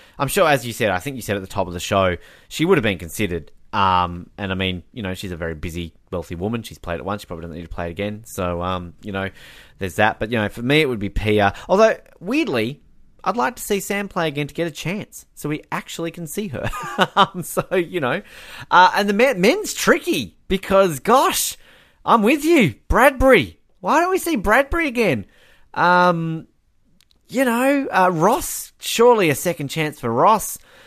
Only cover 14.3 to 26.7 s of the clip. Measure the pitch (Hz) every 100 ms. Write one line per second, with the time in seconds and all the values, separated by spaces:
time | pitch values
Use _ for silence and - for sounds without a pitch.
14.3 | 143 143 - 170 147 156 202 135 - -
15.3 | - 147 151 - 170 - - 165 165 165
16.3 | - 214 123 - - 453 - 185 - 190
17.3 | 180 160 - - 185 170 180 127 165 -
18.3 | - - - - 170 180 - 202 202 262
19.3 | 175 190 381 370 - - 294 - 196 101
20.3 | _ - 190 - 196 196 139 - 254 330
21.3 | - - - - _ _ _ - 220 208
22.3 | 302 302 339 175 101 - 180 277 262 262
23.3 | 233 98 - _ _ 185 277 349 370 339
24.3 | 285 190 233 277 339 311 240 208 120 90
25.3 | _ _ _ _ - 170 180 180 170 165
26.3 | 160 - _ _